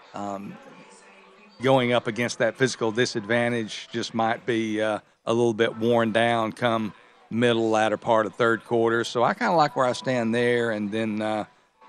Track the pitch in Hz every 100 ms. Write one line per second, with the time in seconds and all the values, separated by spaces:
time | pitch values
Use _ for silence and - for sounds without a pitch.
0 | - 101 101 101 101 - - - - -
1 | - - - - - - 127 135 120 120
2 | 123 110 120 - 117 - 131 - 113 107
3 | 123 120 101 120 120 120 110 - - 117
4 | 107 113 113 117 - 113 110 107 107 104
5 | - _ - 117 120 110 113 113 113 120
6 | 113 110 117 117 110 - 120 113 107 -
7 | - _ - 110 120 113 113 107 110 104
8 | - 113 104 - 117 113 - 120 113 117
9 | 113 123 123 - 226 175 147 - 127 120
10 | - 127 113 117 120 120 117 107 104 110
11 | 113 107 107 107 98 _ _ _